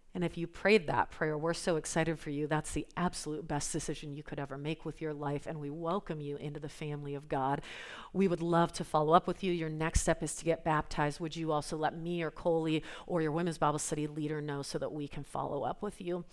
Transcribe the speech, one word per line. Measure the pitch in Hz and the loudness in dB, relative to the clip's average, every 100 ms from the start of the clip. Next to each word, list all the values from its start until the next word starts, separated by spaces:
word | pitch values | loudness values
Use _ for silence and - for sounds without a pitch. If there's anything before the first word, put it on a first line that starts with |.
| - | -12
And | 180 | -4
if | 170 175 | -4 -2
you | 165 | -6
prayed | - 196 214 147 | 2 6 6 6
that | 113 - | 2 2
prayer, | - 156 151 | 0 0 0
we're | 165 | 0
so | 165 196 160 | 0 2 0
excited | - 170 160 151 | 2 2 2 0
for | 156 | -4
you. | 143 147 | -2 0
That's | 156 - | 0 0
the | 151 - - | -4 -4 0
absolute | 175 - 156 151 160 | 0 -2 -6 -6 -2
best | 147 - | -2 -2
decision | 160 - 143 151 | -2 -2 -4 -6
you | 143 | -10
could | - 143 | -8 -6
ever | 139 139 | -6 -4
make | 147 160 | -4 -4
with | 160 - | -6 -6
your | 156 | -4
life, | 147 143 143 - | -2 -2 -2 -2
and | 156 | -6
we | 143 | -6
welcome | 156 165 196 - 156 | -4 -2 -2 -2 -6
you | 143 143 | -6 -6
into | 147 147 | -6 -6
the | 147 | -8
family | - 151 147 143 | -8 -6 -6 -6
of | 143 151 | -6 -2
God. | 143 131 143 - - - - - | 0 2 0 -2 -10 -12 -12 -4
We | 185 196 | 4 4
would | 165 | 4
love | 170 170 170 | 4 6 6
to | - | 2
follow | 160 156 151 | 0 2 8
up | 170 185 | 6 6
with | 175 | -2
you. | 185 | 0
Your | 175 160 | 0 -2
next | 156 160 - | -2 2 4
step | - 160 | 4 2
is | 151 | 0
to | - | -2
get | 160 160 | 0 2
baptized. | 165 151 - - 147 139 | 2 2 2 0 0 0
Would | 165 | -4
you | 165 160 | -2 0
also | 151 - 156 | 0 0 0
let | 151 165 | 0 0
me | 170 175 | -2 -2
or | 156 | -2
Coley | - 175 165 160 156 - - - | 0 2 4 4 0 0 -10 -2
or | 175 | 0
your | 156 | 2
women's | 160 175 156 | 2 0 2
Bible | 151 151 | 2 2
study | - 151 151 | 0 -2 -2
leader | 151 151 151 | -2 -2 -2
know | 147 143 | -4 -4
so | 139 151 | -4 -4
that | 139 | -4
we | 151 143 | -4 -6
can | 151 | -8
follow | 139 - 139 143 | -6 -4 -4 -2
up | 120 175 | -4 -4
with | 208 - | -8 -6
you? | 175 175 - | -4 -4 -6